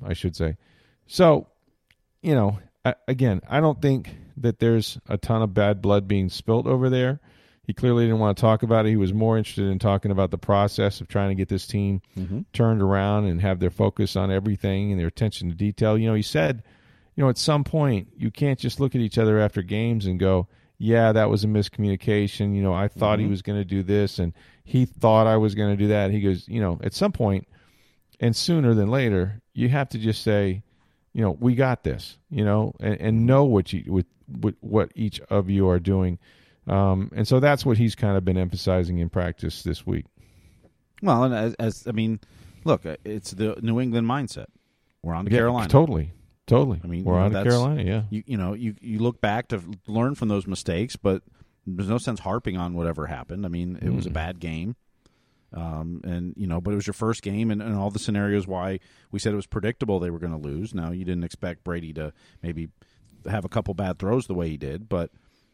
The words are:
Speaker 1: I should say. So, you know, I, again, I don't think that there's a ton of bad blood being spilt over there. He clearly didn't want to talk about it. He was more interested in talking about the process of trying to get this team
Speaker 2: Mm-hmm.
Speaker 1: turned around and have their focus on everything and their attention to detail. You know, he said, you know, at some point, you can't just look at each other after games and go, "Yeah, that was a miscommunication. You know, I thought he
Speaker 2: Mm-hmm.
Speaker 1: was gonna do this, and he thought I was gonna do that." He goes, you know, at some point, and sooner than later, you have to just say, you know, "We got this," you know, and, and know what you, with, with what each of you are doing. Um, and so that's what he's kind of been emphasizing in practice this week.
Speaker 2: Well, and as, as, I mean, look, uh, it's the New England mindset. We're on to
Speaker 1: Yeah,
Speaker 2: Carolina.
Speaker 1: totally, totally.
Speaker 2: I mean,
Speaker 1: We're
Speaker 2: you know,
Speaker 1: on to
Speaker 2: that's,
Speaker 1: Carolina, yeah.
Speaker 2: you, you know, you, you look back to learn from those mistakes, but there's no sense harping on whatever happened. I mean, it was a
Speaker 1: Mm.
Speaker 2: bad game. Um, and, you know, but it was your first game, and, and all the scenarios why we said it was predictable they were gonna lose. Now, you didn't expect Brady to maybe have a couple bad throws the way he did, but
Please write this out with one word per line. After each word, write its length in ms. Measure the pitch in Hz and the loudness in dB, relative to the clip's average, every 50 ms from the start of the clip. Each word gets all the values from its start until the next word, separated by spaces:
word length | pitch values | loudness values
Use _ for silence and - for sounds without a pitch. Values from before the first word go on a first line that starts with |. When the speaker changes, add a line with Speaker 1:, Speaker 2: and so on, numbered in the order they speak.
| 123 | -8
Speaker 1:
I 80 | 98 98 | -8 -6
should 220 | - - 92 80 | -4 -4 -6 -2
say. 200 | - 85 80 78 - _ _ _ _ _ _ _ _ _ | -2 -2 -2 -4 -6 _ _ _ _ _ _ _ _ _
So, 420 | _ - - 185 165 147 - - - _ _ _ _ _ _ _ _ _ _ _ _ _ _ | _ 2 4 6 6 6 4 0 -6 _ _ _ _ _ _ _ _ _ _ _ _ _ _
you 120 | - 160 147 | -2 2 2
know, 240 | 127 104 101 101 98 - - _ _ _ | 4 4 2 0 -2 -8 -16 _ _ _
I, 100 | 127 123 - _ | -2 -2 -2 _
again, 340 | - 131 123 135 120 98 90 - - | -4 0 2 2 2 2 0 -2 -2
I 120 | 107 143 | 0 2
don't 200 | 160 156 139 - | 2 2 2 2
think 340 | - 139 135 123 - - - - - - - | 0 0 0 0 -4 -10 -16 -18 -20 -18 -12
that 220 | - 120 117 110 - | -2 -2 -2 0 2
there's 380 | - 117 113 113 104 - - - - - | 2 4 4 2 0 -2 -8 -14 -8 -6
a 100 | 104 98 | -6 -6
ton 240 | - - 117 110 | -2 -2 0 0
of 120 | 110 104 92 | 0 0 2
bad 280 | 104 101 101 104 95 | 2 2 2 2 0
blood 240 | 95 98 101 101 98 | 2 2 2 2 2
being 220 | 95 104 98 95 90 | 2 0 0 0 0
spilt 380 | - - - - 113 120 127 | -4 -6 -2 0 0 0 2
over 220 | - 131 127 131 131 | 0 0 2 2 2
there. 320 | 127 127 127 127 139 147 - - _ _ _ _ _ _ _ | 2 2 2 0 -2 -4 -8 -18 _ _ _ _ _ _ _
He 100 | - 98 | -8 -4
clearly 300 | - 127 127 120 120 117 | 0 2 2 4 4 4
didn't 140 | 113 113 110 | 4 4 4
want 160 | 110 104 98 - | 2 2 2 4
to 20 | |
talk 220 | 117 113 110 107 | 4 4 4 4
about 240 | - 113 117 113 107 | 2 2 4 4 4
it. 40 | 107 | 4
He 60 | 110 | 4
was 160 | 107 98 92 | 2 2 2
more 240 | 101 107 110 113 113 | 2 2 2 2 2
interested 300 | 110 104 - - - 101 | 2 0 -2 -4 -2 -2
in 120 | 98 95 95 | -2 0 0
talking 320 | - 104 98 98 - 101 | 2 2 2 2 0 0
about 200 | 98 95 95 87 | 0 2 0 0
the 80 | 87 87 | -2 -4
process 640 | - - 104 101 101 101 - - 104 101 - - | 0 2 4 4 4 2 2 2 0 0 0 -2
of 60 | - - | -10 -4
trying 200 | - 101 101 98 | -2 0 0 0
to 60 | 95 | 0
get 140 | 95 95 - | 0 -2 -2
this 180 | 101 92 - | -2 -4 -4
team 340 | - - 104 101 98 98 92 - _ _ 95 | -4 -2 -2 0 0 -2 -2 -4 _ _ -8
Speaker 2:
Mm-hmm. 220 | 92 85 92 120 208 - - | -8 -6 -6 -8 -8 -8 0
Speaker 1:
turned 260 | - 117 113 113 107 | 2 2 4 4 2
around 460 | 98 95 98 98 98 101 104 104 104 | 2 2 2 2 2 2 2 2 0
and 140 | 98 85 87 | 0 0 0
have 180 | 95 98 95 87 | 0 0 0 0
their 100 | 92 90 | 0 -2
focus 460 | - - 104 101 - - 101 95 - | 0 0 0 0 2 0 -2 -2 0
on 140 | 98 98 95 | -2 0 0
everything 600 | 95 98 98 107 101 - - 98 95 98 101 104 | 0 0 0 0 -2 -2 -2 -2 -2 0 -2 -2
and 80 | 101 92 | -2 -2
their 100 | 85 87 | -2 -2
attention 420 | - - 110 107 - - 90 87 | -2 -2 -2 -2 -2 -4 -6 -6
to 40 | 85 | -4
detail. 440 | 82 101 104 101 - 117 110 107 110 | -2 -2 -4 0 0 2 2 2 2
You 100 | 113 113 | 2 2
know, 60 | 110 | 2
he 80 | 107 | 0
said, 400 | 104 - - 151 160 151 127 113 - - _ _ _ _ _ _ _ _ _ | -2 0 0 0 0 0 -2 -4 -8 -18 _ _ _ _ _ _ _ _ _
you 80 | - | 2
know, 60 | 143 131 | 2 2
at 80 | 120 | 2
some 280 | - - - 151 143 139 | 2 2 2 2 2 0
point, 440 | - - 160 147 139 117 98 - - _ | 0 0 2 2 2 2 0 -2 -6 _
you 140 | - - 117 | -6 -6 -6
can't 280 | - - 147 143 131 - | -2 0 0 0 0 0
just 220 | - 123 - - | -2 -4 -2 0
look 140 | 139 131 - | -2 0 0
at 60 | 127 | 0
each 160 | 117 104 - 117 | -2 0 2 2
other 200 | 110 110 107 107 | 4 4 4 4
after 220 | 104 104 - 104 | 2 2 0 -2
games 460 | 90 90 98 107 113 117 117 110 98 | -4 -2 -2 -2 0 0 0 0 0
and 120 | 92 92 87 | -2 0 2
go, 300 | 98 95 95 92 90 - _ _ _ _ _ _ | 2 2 4 2 0 -2 _ _ _ _ _ _
"Yeah, 340 | 110 110 117 117 113 110 | 0 2 4 6 6 6
that 160 | 107 110 107 104 | 6 4 4 4
was 160 | 104 104 104 | 2 2 2
a 20 | |
miscommunication. 1080 | 107 107 104 101 - - - 104 101 98 92 - - 104 104 104 101 - - 104 101 101 | 2 2 2 0 0 -2 -2 0 0 0 0 0 0 2 2 0 0 -2 -2 -2 0 0
You 80 | 98 | 2
know, 100 | 98 95 | 2 2
I 160 | 90 90 101 104 | 2 0 0 -2
thought 300 | - - 110 104 107 107 | -2 0 0 2 2 2
he 60 | 107 | 0
Speaker 2:
Mm-hmm. 60 | 104 | 0
Speaker 1:
was 100 | 101 95 | -2 -2
gonna 220 | - 104 104 104 101 | -4 -4 -4 -4 -2
do 180 | 85 98 98 | -2 -2 0
this, 360 | 92 92 101 104 104 95 - - | 2 2 4 4 2 0 0 -2
and 140 | 90 85 - - - - _ _ _ | -2 -2 -4 -8 -16 -20 _ _ _
he 220 | - - 127 127 | 0 2 2 2
thought 400 | - - - - 113 110 110 110 | 2 0 2 4 6 6 8 6
I 100 | 110 110 | 6 6
was 180 | 110 110 107 101 | 4 4 2 2
gonna 220 | 107 104 104 101 | 0 0 0 2
do 120 | 98 104 104 | 2 2 2
that." 220 | 104 104 101 98 | 2 2 2 2
He 100 | 104 104 | 0 2
goes, 280 | 101 98 95 90 - - | 2 2 0 0 -4 -6
you 120 | - 113 | -4 -2
know, 180 | 104 90 87 - | 0 0 -2 -2
at 120 | - 98 - | -4 -6 -2
some 180 | - 190 208 | 0 -2 -2
point, 340 | 180 - 123 101 95 95 - _ - _ _ _ _ _ _ _ _ _ _ _ _ _ | 0 0 0 2 2 0 -2 _ -18 _ _ _ _ _ _ _ _ _ _ _ _ _
and 160 | 113 117 113 | 0 0 2
sooner 380 | - - - 170 160 139 120 | 0 0 0 2 4 4 4
than 160 | 113 107 101 101 | 4 4 2 2
later, 520 | 123 139 131 113 101 92 90 98 104 110 - _ | 2 0 2 2 2 2 0 0 -4 -8 -14 _
you 160 | _ - 120 123 | _ -2 0 2
have 200 | 131 147 139 - | 2 0 0 -2
to 80 | - 104 | -4 -2
just 240 | 110 113 107 - | -2 -2 -2 0
say, 400 | - 113 104 104 101 98 92 101 - _ _ _ _ _ _ _ _ _ | 0 0 2 2 2 0 -2 -4 -8 _ _ _ _ _ _ _ _ _
you 80 | _ 117 | _ -2
know, 100 | 113 98 78 - | 0 0 0 2
"We 160 | 117 123 123 | 2 2 2
got 300 | 117 135 131 120 - - | 4 2 0 0 -2 -2
this," 320 | - 64 64 - - - _ _ _ | -4 -4 -4 -8 -14 -20 _ _ _
you 140 | 156 117 107 | -2 0 2
know, 260 | 104 101 107 110 - - - | 2 2 2 0 0 -4 -4
and, 180 | - 107 104 - | -4 -4 -4 -2
and 260 | 82 110 110 113 113 | 0 0 2 2 4
know 180 | 120 131 139 147 | 6 6 6 6
what 280 | 139 113 98 87 - - | 6 4 2 2 0 -4
you, 180 | 82 - - | -6 -4 0
with, 140 | 90 92 87 - _ _ _ - 67 60 | 0 0 0 -2 _ _ _ -14 -10 -4
with 140 | - 104 - - | -2 -4 -4 -4
what 300 | - 110 104 110 92 - - | -8 0 0 0 0 0 -2
each 260 | - 113 101 - - - - | -4 -6 -4 -6 -8 -8 -2
of 220 | 101 101 95 92 | -2 0 0 2
you 180 | 98 98 95 92 | 0 2 4 4
are 100 | 90 87 | 2 2
doing. 380 | 82 98 95 95 92 92 87 - - _ _ _ _ _ _ _ _ 92 | 2 0 0 2 0 0 -2 -6 -10 _ _ _ _ _ _ _ _ -2
Um, 420 | 95 98 98 98 95 95 95 - - | 0 2 2 2 2 0 -2 -4 -2
and 100 | 107 107 | -4 0
so 140 | - 131 131 | 2 4 4
that's 240 | 135 147 143 135 - | 6 4 4 4 2
what 140 | 139 113 107 | 2 2 4
he's 160 | 120 110 - | 2 2 0
kind 240 | - - 104 98 95 | 0 0 0 2 2
of 80 | 92 | 2
been 100 | 92 92 | 2 0
emphasizing 640 | 92 90 90 95 92 - 98 92 92 87 87 87 85 | 0 0 -2 -4 -4 -2 0 0 2 0 0 -2 -2
in 100 | 85 85 | -2 -2
practice 540 | - 92 87 85 82 - - 85 - - | -2 -2 -4 -4 -6 -6 -8 -8 -8 -6
this 240 | - 85 78 - - | -6 -6 -6 -6 -6
week. 180 | - 87 78 - - _ _ _ _ _ _ _ - _ _ _ _ _ _ _ _ _ - | -6 -6 -6 -6 -10 _ _ _ _ _ _ _ -20 _ _ _ _ _ _ _ _ _ -4
Speaker 2:
Well, 240 | - 196 127 117 127 | 0 2 4 4 4
and 100 | 131 123 | 2 2
as, 200 | 107 110 117 110 | 0 -2 -2 -2
as, 320 | - 117 113 - - - 117 | -2 -4 -4 -4 -4 -8 -6
I 40 | |
mean, 280 | 110 110 110 110 110 104 - _ _ - - - - - - | -4 -2 -2 -2 -2 -4 -8 _ _ -20 -20 -20 -20 -8 0
look, 200 | 160 131 - - | 0 0 0 0
uh, 120 | 82 76 - - | -8 -12 -10 -10
it's 240 | 107 107 107 - - | -10 -10 -10 -10 -12
the 260 | 95 92 107 107 104 - | -6 -4 -4 -4 -4 -4
New 180 | 113 113 113 120 | -2 -2 -2 0
England 260 | 131 123 113 117 117 | -2 -2 -2 -2 0
mindset. 420 | 113 127 147 135 107 - - 104 - _ _ _ _ _ _ _ _ _ _ | 0 -2 -4 -4 -8 -10 -14 -16 -16 _ _ _ _ _ _ _ _ _ _
We're 120 | - 82 85 | -8 -6 -6
on 100 | 82 98 | -4 -2
to 60 | 101 | 0
Speaker 1:
Yeah, 80 | 107 120 | 2 2
Speaker 2:
Carolina. 300 | 113 120 123 120 107 78 | 2 2 0 0 0 6
Speaker 1:
totally, 420 | - 139 165 151 110 78 76 82 - - _ _ _ _ _ | 6 6 6 6 2 -2 -4 -4 -8 -16 _ _ _ _ _
totally. 320 | - 113 127 143 131 101 85 85 | 2 4 4 4 2 -2 -4 -6
Speaker 2:
I 20 | |
mean, 180 | 87 87 85 95 | -6 -6 -4 0
Speaker 1:
We're 100 | 92 90 | 0 2
Speaker 2:
you 40 | 90 | 2
know, 40 | 95 | 2
Speaker 1:
on 60 | 104 | 2
to 40 | 110 95 | 0 0
Speaker 2:
that's, 100 | 104 120 | 2 2
Speaker 1:
Carolina, 340 | 120 120 123 139 151 143 92 | 2 2 2 0 -2 -2 -2
yeah. 180 | 92 101 113 107 101 | -2 -2 -2 -4 -4
Speaker 2:
you, 120 | 107 107 - | -6 -8 -8
you 100 | - 123 | -6 -4
know, 160 | 104 90 90 | -4 -4 -4
you, 220 | 104 113 123 110 104 - | -4 -4 -6 -8 -8 -8
you 160 | - 120 110 107 | -10 -8 -4 -2
look 200 | 117 120 113 - | -2 -2 -2 -2
back 260 | - 104 104 117 123 - | -2 -2 -2 -2 -4 -6
to 140 | 117 98 85 82 104 90 _ | -8 -8 -8 -10 -14 -14 _
learn 280 | - 104 113 120 135 143 | -6 -2 0 0 0 -2
from 140 | - 120 107 | -2 -2 -2
those 180 | 104 101 87 | -2 -2 -2
mistakes, 480 | 95 95 - - - 85 85 117 127 - | -4 -8 -6 -4 -4 -2 -2 -4 -6 -8
but 260 | - - 101 95 92 - _ _ _ - _ _ _ _ | -4 -2 -2 -2 -2 -4 _ _ _ -20 _ _ _ _
there's 220 | 95 92 87 101 92 | -10 -6 -6 -2 -2
no 80 | 113 | -2
sense 240 | 120 - 139 117 92 | -2 -2 -6 -8 -6
harping 380 | - 95 98 123 - 110 92 90 | -6 -6 -6 -4 -4 -6 -6 -4
on 160 | 87 87 87 | -6 -4 -4
whatever 320 | 85 82 85 82 76 73 | -4 -4 -4 -4 -6 -8
happened. 400 | 78 78 65 - - 85 95 101 | -8 -10 -12 -12 -12 -10 -8 -8
I 20 | 87 | -6
mean, 300 | 85 87 87 90 90 - | -6 -6 -6 -6 -8 -6
it 80 | - - - | -4 -4 -4
was 100 | 90 90 | -4 -4
a 60 | 90 | -6
Speaker 1:
Mm. 40 | 82 | -6
Speaker 2:
bad 240 | 80 80 85 92 87 | -6 -6 -6 -8 -10
game. 380 | 87 85 80 80 87 107 127 - _ _ _ _ _ _ _ _ _ _ _ _ _ _ - | -10 -8 -8 -6 -8 -8 -10 -12 _ _ _ _ _ _ _ _ _ _ _ _ _ _ -14
Um, 480 | 82 85 82 80 78 80 85 87 - - | -10 -10 -8 -8 -8 -8 -10 -10 -10 -8
and, 300 | 92 87 87 87 90 - | -8 -6 -6 -6 -8 -8
you 100 | - 101 | -6 -6
know, 140 | 90 82 87 | -4 -4 -4
but 120 | 87 104 | -2 -2
it 20 | 104 | -4
was 120 | 101 98 | -4 -4
your 60 | 104 | -6
first 300 | 98 - 113 113 113 - | -6 -4 -2 -2 -2 -4
game, 280 | - 101 98 107 117 113 | -6 -6 -4 -2 -2 -2
and, 120 | 104 104 | -2 -4
and 120 | 104 113 107 | -4 -4 -4
all 120 | 101 98 104 | -2 -2 -4
the 80 | 101 104 | -4 -4
scenarios 480 | - - 104 104 101 101 101 104 92 | -4 -4 -2 -2 0 0 0 -2 -2
why 340 | 98 92 90 90 95 95 95 - _ _ _ _ _ | -4 -6 -6 -6 -6 -6 -8 -10 _ _ _ _ _
we 80 | - 101 | -10 -4
said 140 | - 113 | -4 -2
it 40 | 104 | -4
was 100 | 101 - | -4 -6
predictable 540 | - - 110 92 110 120 - 135 110 98 92 | -6 -8 -4 -4 -4 -4 -4 -2 -2 0 -2
they 100 | 87 87 | -2 -4
were 80 | 85 82 | -6 -6
gonna 180 | 85 85 80 78 | -6 -8 -8 -8
lose. 360 | 73 71 69 82 101 110 107 | -8 -8 -8 -8 -8 -8 -8
Now, 160 | 92 82 82 | -8 -6 -6
you 160 | 87 92 92 | -6 -6 -6
didn't 180 | 87 90 87 85 | -4 -4 -4 -4
expect 400 | 85 - - - 90 85 - _ | -6 -8 -8 -10 -10 -10 -10 _
Brady 300 | 90 85 87 82 80 76 | -8 -8 -8 -8 -10 -10
to 180 | 80 78 76 - _ _ _ _ _ | -10 -10 -10 -12 _ _ _ _ _
maybe 260 | - 87 80 80 80 80 - _ _ _ _ _ _ _ _ _ - | -10 -8 -8 -8 -10 -10 -14 _ _ _ _ _ _ _ _ _ -8
have 200 | - 101 107 90 | -6 -6 -6 -6
a 20 | 92 | -4
couple 240 | - 117 101 101 | -6 -4 -4 -4
bad 260 | 95 85 101 92 90 - | -6 -4 -4 -4 -4 -4
throws 280 | 95 98 117 131 117 | -2 -2 0 -2 -2
the 80 | - 95 | -4 -4
way 160 | 87 87 80 | -4 -4 -4
he 80 | 78 67 | -6 -6
did, 300 | 69 69 71 90 110 110 | -8 -10 -10 -10 -8 -6
but 200 | 98 90 85 - - _ _ _ _ _ _ _ | -4 -4 -4 -6 -10 _ _ _ _ _ _ _